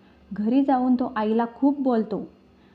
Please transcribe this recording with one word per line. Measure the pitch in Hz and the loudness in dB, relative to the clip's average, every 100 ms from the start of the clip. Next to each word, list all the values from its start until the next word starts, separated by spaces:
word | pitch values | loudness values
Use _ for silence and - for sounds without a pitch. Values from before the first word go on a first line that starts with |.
| _ _ - | _ _ -14
घरी | 196 214 262 | -4 0 2
जाऊन | 277 254 254 | 2 2 2
तो | 247 254 214 | 0 0 -2
आईला | 214 220 233 | 0 0 -2
खूप | - 277 285 | 0 0 2
बोलतो, | 262 233 202 190 - - _ _ _ | 0 0 -2 -6 -10 -18 _ _ _